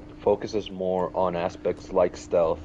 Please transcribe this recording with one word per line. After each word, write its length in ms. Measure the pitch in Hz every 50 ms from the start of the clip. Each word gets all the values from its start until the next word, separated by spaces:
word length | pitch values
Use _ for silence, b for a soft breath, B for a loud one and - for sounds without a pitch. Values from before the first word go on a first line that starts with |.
| - - - -
focuses 500 | - - 104 - - 104 107 104 92 95
more 400 | 95 92 92 92 92 92 90 - -
on 220 | 87 92 90 87
aspects 560 | 87 87 92 - - - 90 87 - - - 92
like 240 | 92 90 90 -
stealth, 420 | - - - 92 87 82 80 80 78 80